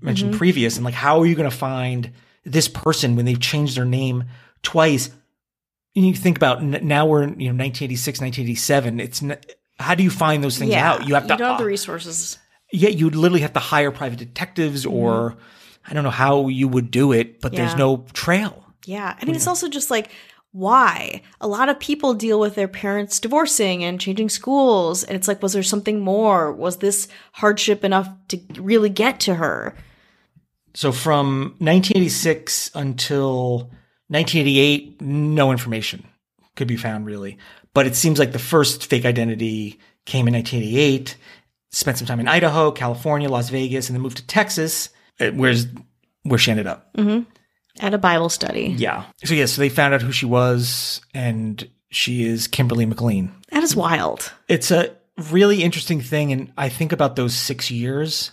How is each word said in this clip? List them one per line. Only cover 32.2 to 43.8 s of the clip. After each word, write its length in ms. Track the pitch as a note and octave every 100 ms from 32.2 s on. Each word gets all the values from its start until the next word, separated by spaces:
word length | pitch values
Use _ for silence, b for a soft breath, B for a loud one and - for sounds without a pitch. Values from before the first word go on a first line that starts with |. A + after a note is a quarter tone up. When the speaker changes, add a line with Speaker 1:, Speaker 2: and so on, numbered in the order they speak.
| E3 D#3 - - - D#3
Speaker 1:
until 960 | C#3 B2 - C#3+ C3+ B2+ B2 B2 B2 b b b -
nineteen 320 | D3+ D#3+ E3
eighty-eight, 600 | C#3+ C3+ C#3+ C#3+ - -
no 500 | C3+ C#3+ D3+ D3+ C3+
information 540 | B2 B2 A2+ G#2 - - _ _ _ _ -
could 120 | B2
be 100 | A#2
found, 280 | A#2 G#2+ G#2+
really. 320 | G#2 G2 - B B B
But 140 | - C3
it 80 | B2+
seems 240 | E3 D3+
like 120 | C3
the 80 | A#2+
first 460 | - E3 C#3+ - -
fake 180 | C3 B2
identity 760 | A#2 A#2 A2 A2+ A2 G#2 - b b -
came 220 | C3 A#2
in 60 |
nineteen 280 | A#2 A#2 B2
eighty-eight, 540 | G#2+ A#2+ D3 C3+ B2+ - B B B _ _
spent 260 | - - B2+
some 100 | A#2+
time 120 | A#2+
in 80 | B2
Idaho, 440 | E3+ E3+ D3+ D#3
California, 580 | D3+ B2 A#2+ D3+ D3 C#3+
Las 200 | B2+ A#2+
Vegas, 400 | C3 C3 C3